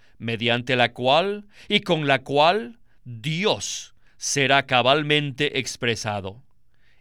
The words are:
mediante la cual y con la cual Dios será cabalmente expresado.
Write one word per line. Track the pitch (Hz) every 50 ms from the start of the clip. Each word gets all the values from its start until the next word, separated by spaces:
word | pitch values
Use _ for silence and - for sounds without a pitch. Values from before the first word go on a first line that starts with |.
| _ _ - -
mediante | 104 113 117 101 117 117 117 123 120 127 131
la | 123 120 117
cual | - - 123 127 139 160 185 202 208 208 202 - - - - -
y | 208 208
con | 208 - 170 156 151 139
la | 135 131 -
cual | - 139 143 151 170 190 220 233 240 226 - - _ _ - _
Dios | 127 120 113 107 147 156 170 202 214 139 101 - - - - - - - - - - _ -
será | - - - 143 135 127 135 139 135
cabalmente | - 131 123 120 123 143 156 151 147 147 151 147 143 127 123 147 143 - 131
expresado. | 127 - - - 127 120 113 107 - 110 104 101 95 95 98 - - _ _ _ - - _ _ - _ _ _